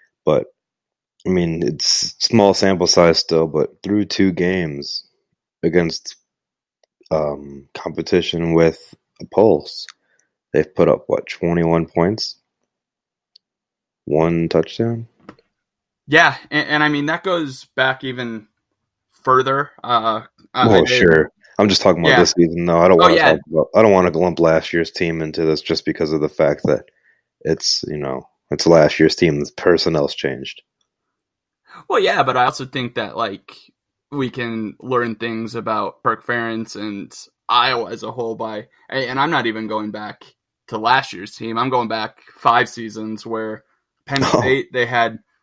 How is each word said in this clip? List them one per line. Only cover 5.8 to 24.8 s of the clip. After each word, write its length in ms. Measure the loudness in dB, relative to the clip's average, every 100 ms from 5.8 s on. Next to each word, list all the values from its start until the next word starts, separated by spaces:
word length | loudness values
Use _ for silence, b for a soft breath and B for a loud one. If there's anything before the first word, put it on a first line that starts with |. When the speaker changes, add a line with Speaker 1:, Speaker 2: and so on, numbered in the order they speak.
| 0 -4 -14 -20 _ _ _ _ _ _ _ _ -4
Speaker 1:
um, 580 | -2 -2 -6 -12 -18 -18
competition 800 | -12 -8 -8 0 0 0 -2 2
with 400 | 4 4 0 -10 -20 _ -20
a 60 | -4
pulse, 600 | 4 4 4 -2 -16 -18 b b b b _ _
they've 220 | -2 0
put 140 | 2 2
up, 160 | 2 -2
what, 180 | -6 -6
twenty-one 600 | -6 -2 0 2 0 0
points? 500 | 0 0 -2 -8 -14 _ _ _ _ _ _ _ _ _ _ _ _ _ _ _ _
One 440 | -2 0 2 0 0
touchdown? 600 | -2 -2 -4 -4 -6 -10 _ -20 -20 _ _ _ _ _ _ 0
Speaker 2:
Yeah, 300 | 2 2 0 -6
and, 180 | -4 -2
and 140 | 0
I 60 | 0
mean, 180 | 0 -4
that 160 | -4
goes 420 | -4 -4 -4 -10 -8 -2
back 280 | -2 -2
even 440 | -8 -8 -10 -10 -16 _ _ _ _ _ _ _
further. 460 | 2 2 2 -2 -6 -10
Uh, 400 | -2 0 0 -4 -8 _ _
uh, 140 | 2 6
Speaker 1:
Oh, 160 | 6
Speaker 2:
they 20 | 4
Speaker 1:
sure. 440 | 4 6 4 2 _ b 0
I'm 100 | 2
just 140 | 4
talking 180 | 2 2
about 80 | 4
Speaker 2:
Yeah. 100 | 4
Speaker 1:
this 120 | 4 4
season, 280 | 2 0 0
though. 120 | 4
I 80 | 6
don't 120 | 8
Speaker 2:
Oh, 40 |
Speaker 1:
wanna 100 | 6
Speaker 2:
yeah. 160 | 6 4
Speaker 1:
talk 80 | 2 0
about, 160 | -2 2
I 80 | 4
don't 100 | 6
wanna 180 | 6 4
lump 300 | 2 0 2
last 320 | 2 2 0
year's 180 | -4